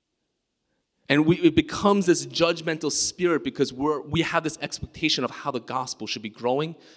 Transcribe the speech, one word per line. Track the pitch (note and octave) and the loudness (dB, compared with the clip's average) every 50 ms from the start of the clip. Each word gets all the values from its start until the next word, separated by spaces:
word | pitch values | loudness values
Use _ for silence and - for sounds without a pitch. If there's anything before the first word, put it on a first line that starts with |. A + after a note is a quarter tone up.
| _ _ _ _ _ _ _ _ _ _ _ _ _ _ _ _ _ _ _ _ _ - | _ _ _ _ _ _ _ _ _ _ _ _ _ _ _ _ _ _ _ _ _ 2
And | C#3 D3 D#3 | 2 4 6
we, | D#3+ F3+ | 4 4
it | - F3 E3 - | 4 4 4 4
becomes | E3 D#3 - - - G3+ G3+ G3+ G3+ F3+ | 4 2 0 -4 0 4 4 4 4 4
this | F3 D#3+ C#3 C#3 | 4 2 2 0
judgmental | C#3 C3 C#3 E3 E3+ E3+ D#3+ D#3+ E3 D#3+ D#3 D#3 C#3+ | -4 0 0 2 2 0 -2 -4 -4 -4 -2 -2 -2
spirit | - - - - - - F3+ F3 D#3+ C#3+ - | 0 0 0 -2 -2 0 0 0 0 0 -2
because | C3+ - - C3+ - B2+ | -4 -2 -2 -2 -2 -2
we're, | B2+ C#3+ D3+ D3+ C3+ | -2 -2 -2 -2 -4
we | - C#3+ D3+ D#3+ | -4 -2 -2 -2
have | D#3 - E3+ E3 D#3+ | 0 0 0 0 0
this | D3+ - - | -2 -4 -4
expectation | D3 - - - - - - - D#3+ D3+ - D3+ B2+ | -6 -8 -8 -10 -10 -12 -6 -4 -2 0 0 0 -2
of | A#2+ | -4
how | - - - C#3+ | -6 -6 -6 -6
the | C3 A#2 | -4 -4
gospel | - - A#2+ B2+ B2+ - - - A2 | -6 -4 -6 -4 -4 -6 -6 -8 -8
should | - - A#2+ | -8 -8 -8
be | G#2+ G#2 | -10 -12
growing. | - - A2+ A#2+ B2+ C#3+ D#3 E3 D#3+ - - - - | -10 -4 -2 0 0 0 -2 -4 -8 -14 -20 -20 -16